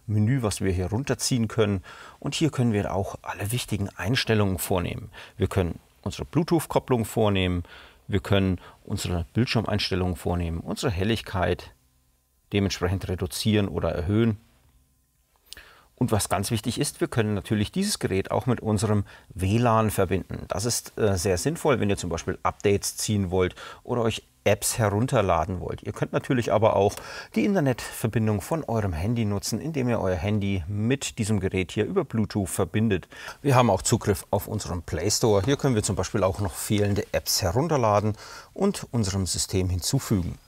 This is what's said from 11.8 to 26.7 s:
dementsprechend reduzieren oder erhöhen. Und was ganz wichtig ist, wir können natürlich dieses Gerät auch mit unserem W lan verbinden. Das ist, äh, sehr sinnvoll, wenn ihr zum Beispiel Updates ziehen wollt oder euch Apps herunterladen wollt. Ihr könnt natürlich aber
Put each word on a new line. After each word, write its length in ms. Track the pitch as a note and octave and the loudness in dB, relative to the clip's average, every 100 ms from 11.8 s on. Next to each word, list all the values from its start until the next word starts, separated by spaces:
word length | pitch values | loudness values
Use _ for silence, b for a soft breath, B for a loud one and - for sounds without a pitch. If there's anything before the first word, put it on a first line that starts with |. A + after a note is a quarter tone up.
| _ _ _ _ _ _ _ | _ _ _ _ _ _ _
dementsprechend 560 | G#2 G2 - F2+ F#2+ - | 0 2 0 0 0 -2
reduzieren 600 | F2+ F#2 - A2+ G#2 G2 | -4 -4 -2 2 2 2
oder 220 | E2 E2 | 0 -2
erhöhen. 500 | - E2+ G#2+ A#2 G#2 _ _ _ _ _ _ _ _ _ _ B B B B B | -2 0 2 2 0 _ _ _ _ _ _ _ _ _ _ B B B B B
Und 180 | - A#2+ | -4 0
was 160 | G#2 - | 0 0
ganz 240 | F2+ G2 | -2 -2
wichtig 260 | A2+ - - | -4 -2 -4
ist, 220 | D3 - | -4 -4
wir 80 | E3 | -2
können 260 | B2 G#2+ | 0 0
natürlich 380 | G2+ - G#2+ G#2+ | -2 0 0 0
dieses 260 | F#3 G3+ - | -2 -2 -2
Gerät 320 | - F#2+ - | 0 -2 0
auch 160 | G#2+ - | 0 0
mit 140 | A#2 | -2
unserem 440 | G#2+ G#2 G#2+ G#2 G2 B B | 0 0 2 2 0 B B
W 280 | F#2+ F#2 A2+ | -4 0 4
lan 320 | A#2+ A2 A2 | 4 4 4
verbinden. 540 | - F#2 F#2 - - - | 2 0 0 -4 -10 -6
Das 180 | - | -4
ist, 320 | A#2 - - - | -2 -4 -6 0
äh, 200 | A2 F#2+ | 2 2
sehr 220 | G2+ F2+ | 2 0
sinnvoll, 420 | C#3+ E3 D#3+ A2+ | 0 0 2 2
wenn 100 | G#2 | 2
ihr 60 | G2 | 0
zum 120 | F2 | -2
Beispiel 300 | E2 - - | -4 -4 -4
Updates 520 | F2+ - G#2 G2+ - - | -4 0 2 2 0 -4
ziehen 360 | - G#2 F#2 | -2 0 2
wollt 240 | F#2 F#2 - B B | 2 0 -2 B B
oder 200 | - A#2+ | -6 -2
euch 200 | A2+ - - _ | 0 -2 -8 _
Apps 340 | G2+ G#2 - - | 0 0 0 0
herunterladen 800 | G#2 G2+ C3 B2+ F#2+ E2 E2 F2+ | 2 2 2 2 4 2 2 -4
wollt. 240 | E2 C2+ | -6 -8
Ihr 100 | - | -8
könnt 200 | - D3 | -6 -4
natürlich 400 | D3 - C3 G#2+ | -2 0 0 2
aber 240 | G#2 G#2+ | 4 4